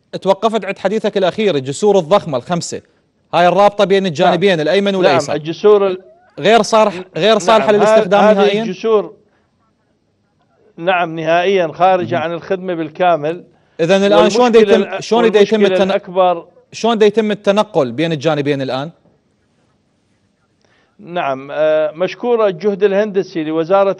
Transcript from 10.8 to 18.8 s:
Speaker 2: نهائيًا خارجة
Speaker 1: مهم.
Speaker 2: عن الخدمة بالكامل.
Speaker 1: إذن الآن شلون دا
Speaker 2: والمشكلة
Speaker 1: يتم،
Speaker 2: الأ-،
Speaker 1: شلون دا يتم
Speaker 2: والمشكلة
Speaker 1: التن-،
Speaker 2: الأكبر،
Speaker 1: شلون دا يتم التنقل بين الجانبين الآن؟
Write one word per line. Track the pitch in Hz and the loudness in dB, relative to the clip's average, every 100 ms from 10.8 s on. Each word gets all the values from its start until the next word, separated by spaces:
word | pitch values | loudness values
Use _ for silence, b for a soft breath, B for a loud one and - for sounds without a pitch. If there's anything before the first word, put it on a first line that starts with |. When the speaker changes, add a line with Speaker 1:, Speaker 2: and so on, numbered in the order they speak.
| 170 180 170 165 | -4 -2 -4 -6
Speaker 2:
نهائيًا | 160 170 180 196 160 | -2 0 0 0 -2
خارجة | 147 185 185 175 | 0 2 2 -2
Speaker 1:
مهم. | 175 | -4
Speaker 2:
عن | 160 | -6
الخدمة | 170 - 190 185 | -8 -8 -8 -6
بالكامل. | 165 156 151 180 160 147 175 - _ _ - | -8 -8 -2 0 0 -2 -8 -14 _ _ -6
Speaker 1:
إذن | 165 196 202 | 0 2 2
الآن | 208 208 | 4 4
شلون | 214 247 | 2 4
دا | 226 | 4
Speaker 2:
والمشكلة | 208 208 | 6 2
Speaker 1:
يتم، | 185 190 | 0 -8
Speaker 2:
الأ-، | |
Speaker 1:
شلون | - 226 226 | -2 0 2
دا | 202 | 4
يتم | 202 220 | 2 2
Speaker 2:
والمشكلة | 196 185 | 2 2
Speaker 1:
التن-، | 190 | 0
Speaker 2:
الأكبر، | 196 - 180 180 170 160 _ _ | -2 -4 0 0 0 -8 _ _
Speaker 1:
شلون | - 220 226 | -6 -2 2
دا | 208 | 2
يتم | 208 214 | 2 -2
التنقل | 202 202 196 202 165 127 | -2 0 0 0 -2 -2
بين | 117 165 | -2 -4
الجانبين | 156 151 147 147 139 | -2 -2 -2 -2 -4
الآن؟ | 127 127 | -4 -6